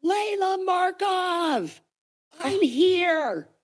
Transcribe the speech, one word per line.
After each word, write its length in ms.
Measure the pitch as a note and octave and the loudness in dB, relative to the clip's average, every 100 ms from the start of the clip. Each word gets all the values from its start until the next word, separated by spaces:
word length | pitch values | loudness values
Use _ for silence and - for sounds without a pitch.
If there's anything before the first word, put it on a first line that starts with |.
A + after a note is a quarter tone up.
Layla 600 | D#4 G4+ G#4+ G4+ F#4+ F#4+ F#4+ | 0 0 0 -2 -2 -2 -2
Markov, 1160 | F4+ F#4 F4+ G4+ F#4 F4+ F4 E4 C4+ E3 - _ _ _ _ _ D4+ | 0 0 -2 -2 -2 -2 -2 0 -2 -4 -10 _ _ _ _ _ -8
I'm 220 | E4+ G4 | -4 2
here. 880 | F4 A#3+ F4+ F#4 F4 D#4+ C#4+ F3+ D3+ _ | 2 4 4 4 2 0 0 -4 -8 _